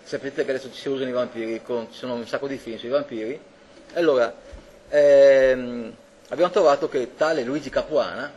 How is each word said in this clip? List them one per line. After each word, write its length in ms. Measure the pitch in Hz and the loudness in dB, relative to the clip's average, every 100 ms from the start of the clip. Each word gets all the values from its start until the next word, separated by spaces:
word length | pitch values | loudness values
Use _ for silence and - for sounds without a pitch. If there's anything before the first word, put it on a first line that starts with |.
Sapete 400 | - 139 139 135 | -12 -10 -8 -6
che 60 | 135 | -4
adesso 200 | 131 120 | -4 -8
ci 80 | - | -12
si 80 | 139 | -8
usano 220 | 135 131 | -6 -4
i 20 | |
vampiri, 500 | 123 120 113 113 113 | -4 -6 -6 -8 -8
con, 300 | - 120 113 | -6 -8 -8
ci 60 | - | -12
sono 160 | 127 | -10
un 120 | 120 113 | -8 -6
sacco 220 | 123 139 | -8 -8
di 100 | 135 | -10
film 180 | - 110 | -12 -12
sui 120 | 117 | -4
vampiri. 520 | 139 139 117 107 147 - - - - - | -4 -4 -8 -8 -10 -16 -20 -20 -20 -10
Allora, 400 | - 165 131 117 - - - - - - | -2 2 2 0 -4 -20 -20 -20 -20 -2
ehm, 1040 | 147 143 139 139 135 131 131 123 120 113 113 _ _ _ | 2 6 8 8 8 6 2 -2 -8 -10 -14 _ _ _
abbiamo 220 | 131 175 | -2 0
trovato 380 | 208 160 139 156 | 4 4 4 0
che 260 | 139 120 - | -4 -6 -2
tale 280 | 156 156 | 0 0
Luigi 260 | 120 147 131 | -2 -6 -4
Capuana, 640 | 190 - 151 98 92 143 | -6 -2 -2 -2 -6 -12